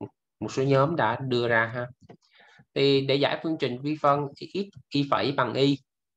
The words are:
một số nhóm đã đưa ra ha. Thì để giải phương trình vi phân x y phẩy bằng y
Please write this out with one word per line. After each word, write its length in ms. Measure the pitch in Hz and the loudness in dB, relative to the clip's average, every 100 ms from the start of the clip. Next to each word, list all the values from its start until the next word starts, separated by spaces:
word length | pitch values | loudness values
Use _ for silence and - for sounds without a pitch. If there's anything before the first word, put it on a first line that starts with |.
| 107 _ _ - | -16 _ _ -10
một 120 | 110 | -6
số 120 | - | -2
nhóm 320 | 139 135 143 160 | 2 4 4 2
đã 240 | 110 120 131 | 0 -2 -2
đưa 200 | 120 120 | -2 2
ra 240 | 113 113 123 | 2 0 -4
ha. 120 | 123 - _ - _ _ _ _ _ | -10 -12 _ -20 _ _ _ _ _
Thì 320 | 143 139 139 135 | 2 4 4 2
để 100 | 139 | 0
giải 240 | 131 156 | 0 -2
phương 140 | 165 156 | -4 -4
trình 220 | 131 123 | -4 -4
vi 160 | 143 151 | -6 0
phân 180 | 147 143 143 - | 2 2 -2 -10
x 220 | - 180 196 - _ | -10 -8 -8 -10 _
y 180 | 143 143 | -2 0
phẩy 200 | 104 117 | 0 0
bằng 220 | 135 120 | -2 -2
y 240 | 123 143 139 _ _ _ | 2 2 2 _ _ _